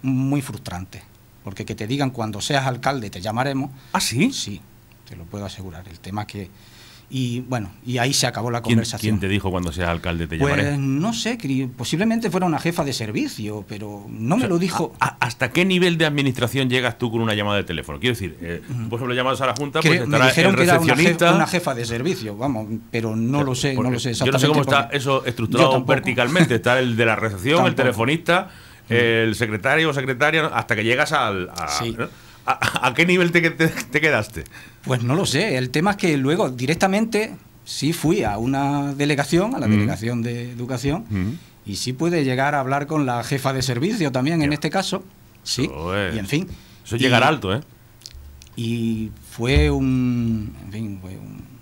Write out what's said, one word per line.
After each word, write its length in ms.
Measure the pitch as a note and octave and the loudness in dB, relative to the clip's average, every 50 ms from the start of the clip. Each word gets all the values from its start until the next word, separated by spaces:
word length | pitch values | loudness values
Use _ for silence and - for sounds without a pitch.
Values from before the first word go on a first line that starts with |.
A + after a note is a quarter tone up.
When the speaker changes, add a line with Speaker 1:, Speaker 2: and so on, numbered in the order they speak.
Speaker 1:
muy 380 | - C3 C3+ B2+ C3+ C3+ C#3+ C#3+ | 0 0 0 2 2 2 0 0
frustrantes. 600 | C3+ - G#2 G2+ - - F#2 F2 F#2 - - - - - - - - - - - - | -2 -4 -12 -12 -12 -10 -10 -10 -10 -12 -16 -20 -20 -20 -20 -20 -20 -20 -20 -16 -14
Porque 200 | G#2 G2 - G#2+ | -14 -10 -10 -8
que 100 | - A#2+ | -8 -6
te 120 | A2+ A2 G#2 | -6 -4 -4
digan, 220 | C3+ C#3+ C#3+ C3 | 0 0 0 -2
"Cuando 300 | B2+ A#2+ A2 G#2+ G#2 G2+ | -2 -4 -6 -6 -6 -6
seas 260 | - - D3 C#3 C3 | -4 0 0 0 0
alcalde 440 | C3+ B2 A2+ - C3+ C#3+ C3+ A2 G2 | 0 -4 0 -2 -2 -2 -2 -6 -8
te 100 | - F#2 | -10 -6
llamaremos". 500 | F2+ G#2+ G#2+ A#2 B2+ C#3 C3+ C3+ C3+ C#3 - - - - | -6 -4 -2 0 -2 0 -2 -2 -4 -6 -10 -16 -12 -4
Speaker 2:
¿Ah, 80 | - F#3+ | -2 -2
sí? 320 | - - A2 A#2+ F#3 C4+ | -2 0 0 2 2 0
Speaker 1:
Sí, 280 | C4+ - - - G2+ - - - - - - - - - - - | 0 -4 -8 -8 -10 -12 -16 -20 -20 -20 -20 -20 -20 -20 -20 -20
te 80 | G2 | -18
lo 80 | F2+ E2+ | -18 -16
puedo 200 | E2+ - G2+ G2+ | -12 -10 -8 -8
asegurar. 440 | F#2+ - - F#2+ F#2 E2 D#2+ F2+ - | -10 -10 -12 -14 -14 -14 -16 -18 -18
El 100 | E2+ - | -20 -16
tema 260 | - F#2+ G2 G#2+ G#2 | -12 -8 -6 -6 -8
que, 240 | - - G2+ F#2+ E2 - - - - - - - - - - - - | -8 -10 -12 -12 -12 -14 -20 -20 -20 -20 -20 -20 -20 -20 -20 -18 -8
y, 300 | C3+ C3 B2+ B2 A#2+ B2 | -4 -4 -2 -2 -2 -6
bueno, 300 | B2+ B2 C3 A#2+ G2+ F#2 - - - | -4 -4 -4 -4 -4 -8 -12 -14 -8
y 140 | B2 B2 B2 | -6 -2 0
ahí 160 | A#2 C3+ C#3+ | 0 0 2
se 140 | - - B2 | 2 0 0
acabó 200 | - G#2+ A2 B2 | 0 -2 -4 -2
la 140 | A#2 A#2 | -2 -2
Speaker 2:
¿Quién, 140 | A2+ - A#2+ | 2 4 4
Speaker 1:
conversación. 400 | A2+ G#2 A#2 - G2 F2+ A2 G#2+ G2 | 4 4 0 -6 -2 0 0 0 0
Speaker 2:
quién 20 | |
te 60 | G2 | 2
dijo, 240 | F#2+ G2+ G2+ F#2 F#2+ | 0 0 0 0 0
"Cuando 220 | F2+ F2+ F2+ F2 | -2 0 -2 -2
seas 160 | - F#2 F2 E2+ | -2 0 0 0
alcalde 400 | E2+ E2 - F2+ E2+ E2+ E2+ D2 | 0 -2 -2 -4 -2 -2 -4 -4
te 100 | E2 D#2+ | -2 0
Speaker 1:
Pues, 160 | C#3 C#3+ C#3+ | 0 2 2
Speaker 2:
llamaré"? 220 | - - C#3+ C#3+ C#3 | 0 0 0 -2 -2
Speaker 1:
no 340 | C3+ C3+ C3+ D3 F3 A3+ | 0 0 0 0 0 -2
sé, 240 | A3+ - - G#3+ B3+ A3+ | -2 -2 -4 -4 -4 -4
cri-, 300 | - C3+ C3+ C3 C3+ B2+ | -4 -2 -2 -2 -2 -4
posiblemente 640 | - - A#2+ - - D#3+ G#3+ A3+ A3+ A#3 A#3 G3 | -6 -8 -6 -4 -2 0 2 2 0 0 0 0
fuera 160 | D#3+ F#3 F#3 | 0 0 2
una 140 | F3 D#3 B2+ | 2 0 0
jefa 240 | - E3 E3 F3+ D#3 | 0 -2 -2 0 -2
de 80 | C#3 | -2
servicio, 720 | B2 - A2+ G#2+ G#2+ G3 D4+ C4+ - - G#2+ G#2 G#2 G#2+ G2 - | -2 -4 -4 -4 -2 -2 -2 -4 -4 -8 -8 -6 -6 -8 -10 -10
pero 380 | A2 G2+ G#2+ G#2 G#2 G#2 G#2 A2 | -12 -10 -10 -12 -12 -14 -12 -12
no 280 | A2+ A2 A2 A#2+ F3 | -8 -4 0 0 2
Speaker 2:
O 20 | B3 | 2
sea, 80 | B3+ | 2
Speaker 1:
me 40 | G#3 E3+ | 2 0
lo 40 | E3+ | 0
dijo. 340 | F#3 F3+ - - D#3+ D3+ - - | 0 0 -2 -2 -4 -4 -2 -2
Speaker 2:
¿a-, 80 | - - | -2 -2
a-, 80 | - - | 0 -2
hasta 320 | - A#2+ - - C3 B2 | -4 -4 0 -2 -4 0
qué 140 | - E3 F#3 | 2 2 2
nivel 340 | F#3+ F#3 F3 F3+ F3+ E3+ D#3+ | 4 4 4 4 4 4 2
de 80 | E3 | 2
administración 640 | D3+ D3 D3 C#3 C3+ A#2+ - B2 A2+ A#2+ C#3 C3+ B2+ | 2 2 2 2 0 2 0 -2 0 2 0 0 2
llegas 260 | B2 B2+ B2 A#2+ A#2 | 2 2 0 0 -2
tú 140 | - A#2+ A#2+ | -2 -4 -2
con 100 | A2 A2+ | 0 0
una 140 | A2+ A2+ G#2 | 0 2 2
llamada 220 | G#2 G#2 G#2 G#2 | 0 0 2 0
de 80 | G2+ F2+ | 0 -2
teléfono? 340 | - F2 D#2 D2+ - D2 C#2+ | -2 -6 -6 -6 -8 -8 -2
Quiero 160 | G#2 B2 A#2+ | 0 -2 0
decir, 240 | - G2+ E2 - - | 0 -6 -8 -8 -10
eh, 220 | E2+ E2+ E2+ E2 - - | -8 -8 -8 -8 -8 -8
Speaker 1:
Ujú. 180 | C3+ A#2+ A2 G2+ | -6 -6 -4 -4
Speaker 2:
por 120 | A#2 A#2+ | -6 -6
ejemplo, 140 | C3 B2 B2 | -4 -2 -2
llamas 240 | B2+ B2+ C3 C3 B2+ | 0 0 0 0 0
a 60 | C3+ | -2
la 80 | B2+ A2 | -2 -2
Junta, 240 | - C#3+ C#3+ - D#3 | -4 -6 -4 -2 0
Speaker 1:
Creo, 140 | D#3+ D#3+ - | 2 2 2
Speaker 2:
pues 140 | - A#2+ - | 2 2 0
Speaker 1:
me 60 | - | 2
Speaker 2:
estará 140 | A2+ B2+ - | 4 4 4
Speaker 1:
dijeron 200 | - E3 - - | 4 4 4 4
Speaker 2:
el 40 | G3 G3 | 4 4
Speaker 1:
que 40 | |
era 100 | F3 F3 F3 | 4 4 4
una 60 | E3 | 4
jef-, 160 | E3 - B2+ | 4 2 4
Speaker 2:
recepcionista. 380 | C3+ E3+ F3 E3+ E3 E3+ E3+ E3 | 4 4 4 4 4 4 4 6
Speaker 1:
una 120 | D#3+ D#3 - | 4 2 2
jefa 260 | F#3 E3+ - D3 C3 | 0 -2 -2 -2 -4
de 100 | A#2 A#2+ | -2 -4
servicio, 520 | A2 A#2 A#2 B2+ F3 - A#2 A2 G#2+ G2+ | -4 -4 -2 -2 -2 -2 -2 -6 -8 -6
vamos, 320 | G#2 B2 C#3+ C3 A2 A2 G#2 A2+ G#2+ - - | -4 -4 -2 -2 -4 -4 -6 -8 -8 -8 -4
pero 240 | - A#2 A2+ A2+ A2 | -4 -2 -2 0 0
no 220 | A2 A#2 A#2+ C#3 C#3+ | 0 0 2 2 2
Speaker 2:
Pero, 120 | C#3+ C3+ | 2 0
Speaker 1:
lo 40 | B2+ | 0
sé, 140 | C3 - C#3+ C3 | 0 0 0 0
no 20 | B2+ | 0
Speaker 2:
porque 80 | B2 B2+ B2 | 0 0 0
Speaker 1:
lo 40 | A#2 | -2
sé 60 | A#2 | -2
Speaker 2:
yo 60 | B2+ | -4
no 60 | A2+ | -2
sé 80 | - B2+ B2+ C#3 | 0 2 2 4
Speaker 1:
exactamente 120 | C3+ C#3 D3 | 4 4 6
Speaker 2:
cómo 120 | D3+ D3 | 4 4
está 200 | C#3 C3+ C#3 C#3 C#3 | 4 4 4 2 2
Speaker 1:
porque 120 | - C#3+ C#3+ | 2 -2 -2
Speaker 2:
eso 220 | A#2+ C#3 C3+ C3+ | 0 2 2 2
Speaker 1:
yo 40 | C3 B2+ | 0 -2
Speaker 2:
estructurado 420 | A#2 - A2+ - - A#2+ C3+ C3+ | -2 -2 -2 0 4 6 6 6
Speaker 1:
tampoco. 160 | C3 C3 C3 C3+ C3+ | 6 4 4 2 2
Speaker 2:
verticalmente. 600 | C3 - B2+ A#2+ B2 A#2+ A#2+ D#3 F3+ E3+ A#2+ B2 | 2 2 -2 0 2 2 2 4 4 4 4 4
Está 240 | A2 - B2 B2 C3 | 2 4 4 4 4
el 180 | C3 B2 A#2 | 2 2 2
de 100 | A2+ A#2 | 2 2
la 100 | A2+ G#2+ | 2 2
recepción, 420 | G2+ G#2+ A2 G2+ F#2+ F2 C3 D3+ F3 - | 2 0 -2 -4 -2 0 2 4 4 4
el 80 | - - | 4 2
Speaker 1:
Tampoco. 80 | B2+ | 2
Speaker 2:
telefonista, 680 | C3 B2+ A#2 G#2+ A2+ C3 D#3 E3 - - E3+ F#3 A3 - - - - - - - - - | 2 2 2 2 0 0 0 0 2 2 2 2 0 -4 -14 -20 -20 -20 -20 -20 -6 0
Speaker 1:
Mm. 40 | A2+ | 2
Speaker 2:
el 400 | A#2+ A#2+ A#2 A2+ A2+ A2+ A2+ G#2 | 4 4 4 4 4 2 2 0
secretario 540 | G#2+ B2 G#2+ G#2+ G2+ F2+ C3+ C#3+ D#3 D#3+ D#3+ | -2 -2 -2 -2 -2 0 2 2 4 2 2
o 40 | C#3 | 0
secretaria, 520 | C#3 C3 C3 C3 A#2+ D3 D3+ D#3 D#3+ D3+ | 0 -2 -2 0 2 2 2 2 2 0
hasta 280 | D#3 - A#2 A2 - A#2+ | 0 -2 -2 -2 0 -2
que 80 | G#2 | 0
llegas 300 | G#2+ A2+ B2 C3 D3 D3 | 2 2 2 2 2 2
al... 360 | D#3 C#3+ B2 A2 G2 F#2+ F2+ - | 2 0 0 0 0 -2 -4 -6
a, 180 | - E2 E2 D2+ | -6 -8 -4 -2
Speaker 1:
Sí. 260 | D2 D2 A#2+ A#2 A2 | -2 -2 -2 -4 -4
Speaker 2:
¿no? 120 | A2 B2+ - - - - - - - - | -6 -8 -8 -10 -18 -20 -20 -20 -8 -2
¿A, 440 | C3 C3+ - B2+ - - - A#2+ C3 | -2 -2 0 0 -2 0 0 0 0
a 40 | B2 | 2
qué 120 | D3 E3+ | 2 4
nivel 240 | F3 F3+ F#3 F3+ F3 | 4 4 4 4 4
te, 100 | E3 E3+ E3+ E3 | 2 2 2 2
te, 160 | C#3+ D3 D#3+ D#3+ | 2 2 0 2
te 320 | - - - - - D3 | 2 -2 -8 -2 0 2
quedaste? 420 | D#3 D#3 C#3 A2+ G#2 - - D#2+ D2+ - - - - - - - | 2 4 2 2 0 -2 -8 -12 -12 -12 -16 -20 -20 -20 -20 -12
Speaker 1:
Pues 220 | - - B2+ A#2 A#2 | -2 -2 0 0 2
no 100 | B2 C#3 | 2 2
lo 100 | F3+ F#3 | 2 2
sé. 320 | - A#2+ C#3+ G#3 A3 D3 | 0 0 0 0 0 0
El 140 | B2+ B2+ B2+ | -2 -2 0
tema 220 | B2+ D3+ E3+ G#3 | 0 2 2 2
es 40 | G3+ | 2
que 200 | G3+ - F3 D3+ | 2 2 2 2
luego 340 | C#3 C3 C3+ D#3+ G3 G3+ C#3 | 2 2 2 2 2 0 -2
directamente 840 | B2+ A#2+ B2+ C3 E3 - - F#3+ F#3+ G#3 A3+ A3+ - G#3 A3 A3 G3 - - - - - - | -2 -4 0 0 2 2 4 2 4 2 0 2 0 -2 -2 -2 -8 -14 -18 -20 -20 -20 -16
sí 280 | - - - C#3 D3 | -12 -8 -2 -2 -2
fui 320 | E3 - - D3+ F#3+ G#3 C3 | 0 2 2 2 2 2 2
a 120 | G#2+ G2+ G#2 | 0 -2 -2
una 540 | A#2 C3 C#3 C#3 C#3 C#3 C#3+ C#3+ C#3+ C#3+ | 0 0 0 0 0 0 0 -2 -2 -4
delegación, 600 | C#3 C#3 C#3+ D3 D3+ C#3 C#3+ - F3 E3+ G3 A3+ C4 | -2 0 0 0 2 0 0 2 2 2 2 2 -2
a 60 | F#3+ | 0
la 80 | C3+ G#2+ | 2 4
Speaker 2:
Mm. 20 | |
Speaker 1:
delegación 520 | G#2+ G#2 G#2 - F#2+ F2 G#2+ A#2 B2 A#2 | 4 4 4 2 -2 -2 -4 -4 -2 -2
de 280 | A2+ A#2+ A#2+ A#2+ A#2+ B2 | -2 -4 -6 -6 -8 -10
educación, 540 | B2 A#2 B2 B2 C3 A#2+ C3 C#3 C#3+ - A2+ - | -8 -8 -6 -6 -6 -2 -2 -2 -2 -2 -4 -4
Speaker 2:
Mm. 200 | G#2+ F#2+ F2+ G#2 C#3+ E3+ - - - - - | -2 -2 -2 -2 -4 -6 -14 -20 -20 -16 -12
Speaker 1:
y 120 | G#2 G2 | -10 -8
sí 160 | F2+ - B2 | -6 -4 -6
pude 320 | B2+ C3 D#3+ E3+ F3 E3 C#3+ | -2 0 0 0 2 2 2
llegar 320 | C3 B2+ B2+ C3+ D3 D3 | 2 2 2 2 2 2
a 40 | C#3+ | 0
hablar 280 | C3 B2+ C#3 C#3+ C#3+ C#3 | 0 0 0 -2 -2 0
con 180 | D#3 D3+ C#3+ | 0 0 2
la 160 | B2+ A#2+ A#2+ | 2 0 -2
jefa 300 | A2 - C#3+ C3 - C3+ | -2 -2 -4 0 0 0
de 100 | C3+ C3 | 0 0
servicio 480 | B2+ C3 A#2+ A#2+ C#3+ G3+ A#3 A3 D#3+ C#3 | -2 0 0 0 0 0 0 0 -2 0
también, 320 | B2 C3 B2+ D3+ E3+ E3 | 0 0 0 2 2 2
en 80 | D3 C#3+ | 2 0
Speaker 2:
Ya. 40 | D3 | 0
Speaker 1:
este 140 | D3 - D#3+ | 0 -2 -2
caso. 360 | - G3 F#3+ - F3+ G3 - - - - - - - - - | 0 0 -2 -2 -4 -6 -6 -12 -20 -20 -20 -20 -20 -16 -8
Sí, 220 | - - - B2+ | -6 -4 -2 -2
Speaker 2:
Eso 300 | - C2 C#2 D#2+ F2 F#2 | -4 -4 -8 -6 -2 -2
es, 200 | G2+ G2+ F2+ A2 | -2 -2 -2 -2
Speaker 1:
y 20 | A2 | -4
en 80 | G2 | -4
fin. 220 | G2+ C#3+ D3+ F#3+ - - - - - - - - | -2 -2 -2 -2 -4 -10 -16 -18 -20 -20 -20 -8
Speaker 2:
eso 120 | - A#2 | -6 -2
es 40 | A#2+ | 2
llegar 220 | C3 C3 B2 A2+ | 4 4 6 6
Speaker 1:
Y 40 | B2 | 6
Speaker 2:
alto, 280 | D3 D#3 B2+ G#2 F#2 G2 | 4 4 2 0 -2 -2
¿eh? 60 | C3+ - - - - - - - - - - - - - - - - - - - | -2 -4 -10 -20 -20 -20 -20 -20 -20 -20 -20 -18 -18 -18 -18 -20 -20 -20 -16 -10
Speaker 1:
y 540 | - A#2 A2+ A#2 A#2 A2+ A#2 A2+ A2 A2 G#2+ A2 - - - | -8 -4 -4 -2 -2 -2 -2 -2 -2 -6 -8 -10 -14 -18 -16
fue 400 | - - A2+ B2 C#3+ D3 D3+ D3 | -8 -4 0 4 4 4 4 4
un, 840 | C#3+ C#3 C3+ C3 C3 B2+ B2+ B2 B2 A#2+ A#2 A2+ A2+ A2 G#2+ A2 - - - | 2 2 2 2 2 2 2 2 2 2 0 0 0 -2 -4 -8 -12 -14 -16
en 60 | G2 | -14
fin, 260 | G2+ A2 A2+ G#2+ G2+ F#2+ | -10 -10 -8 -8 -10 -12
fue 160 | F2+ F#2 F#2+ | -12 -14 -14
un 360 | G#2 G#2 - G2+ G2 - - B2 A#2+ | -14 -14 -14 -16 -16 -18 -18 -20 -20